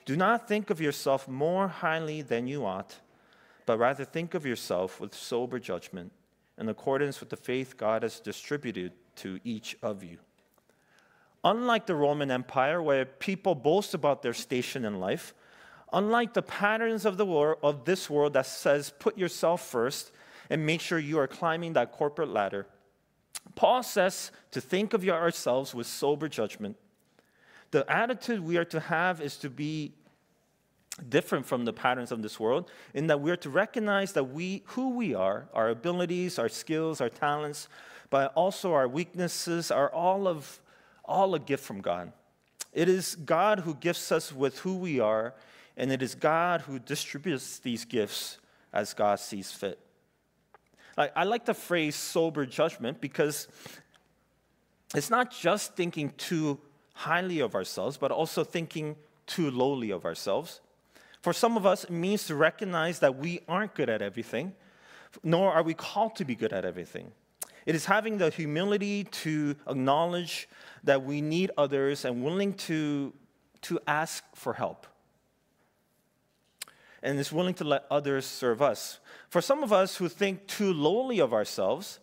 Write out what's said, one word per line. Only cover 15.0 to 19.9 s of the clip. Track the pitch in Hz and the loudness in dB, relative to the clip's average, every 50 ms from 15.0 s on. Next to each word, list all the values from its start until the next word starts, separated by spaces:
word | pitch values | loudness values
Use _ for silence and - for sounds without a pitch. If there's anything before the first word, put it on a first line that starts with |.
life, | 90 98 123 165 - - - _ - - - - - - - - - - - | -2 -2 -2 -2 -4 -12 -20 _ -20 -20 -20 -20 -20 -20 -20 -20 -8 -2 0
unlike | 180 202 214 226 240 240 - - | 0 2 2 2 2 2 0 -2
the | 196 | -2
patterns | 180 - - - 196 202 220 220 233 226 226 220 180 | -2 -2 -4 0 0 2 2 2 0 -2 -2 0 0
of | 214 185 | 0 2
the | 180 214 | 0 0
wor-, | 190 170 147 147 156 160 151 | 2 4 4 4 4 2 2
of | - 143 147 139 120 | 2 0 0 0 0
this | 165 190 185 - - | 0 0 0 0 0
world | 147 147 147 147 139 | 2 2 4 4 4
that | 135 - | 2 2
says, | - - - - 165 143 147 143 - - - | 0 -4 0 2 4 4 4 2 -4 -8 -2
"Put | - 226 220 | -2 0 0
yourself | 208 180 170 - - - 165 170 170 - | 0 -4 -4 -2 2 2 2 2 2 -2
first | - - 120 113 131 | -2 0 0 0 0